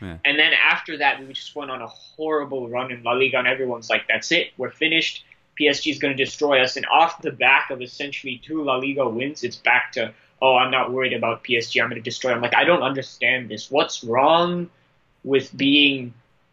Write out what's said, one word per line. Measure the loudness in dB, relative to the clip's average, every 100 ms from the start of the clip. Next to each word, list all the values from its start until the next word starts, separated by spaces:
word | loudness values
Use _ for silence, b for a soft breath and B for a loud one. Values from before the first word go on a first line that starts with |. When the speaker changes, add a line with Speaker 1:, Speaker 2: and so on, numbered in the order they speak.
Speaker 1:
Yeah. | -12 -2
Speaker 2:
And | 0 4
then | 4
after | 4 4 2 -4 -2
that, | 0 0
we | -8
just | -14 -12
went | -12 -10
on | -10
a | -10
horrible | -16 -20 -8 -2 -2 -2 -6 -4
run | -6 -6
in | -6
La | -2
Liga, | 0 2 2
and | 0
everyone's | 0 -4 -6 -2
like, | -2 0
"That's | -2 0
it. | 0 0 -6
We're | -10
finished. | -2 0 2 0 -6 b b _
P | 0 2
S | 2
G | -2
is | -2
gonna | -2
destroy | 0 -2 0 2 4
us." | 2 -2
And | 2
off | 4 4 0
the | -8
back | 0 4 4 2
of | -8
essentially | -10 -10 -10 -8 -10 -10
two | -8 -6
La | -2 -2
Liga | -2 -2 -2
wins, | -2 -6 -6
it's | -10 -4
back | 0 0 0
to, | -6 -6 b b _
"Oh, | 4 4
I'm | 4
not | 0 0
worried | -2 -2
about | 0 -2 -4
P | -2 -2
S | 0
G. | 0
I'm | 0
gonna | -4
destroy | -8 -6 -2
them." | 0
Like, | 2 2
I |
don't | 4 2
understand | 2 -4 -8 -2 0 0 -4
this. | -12 -2
What's | -2 0 -4
wrong | -2 2 4 4 2 -2 -6 _ _ _ _ _
with | 0 0 0
being | 0 4 6 4 2 -8 -14 _ _ _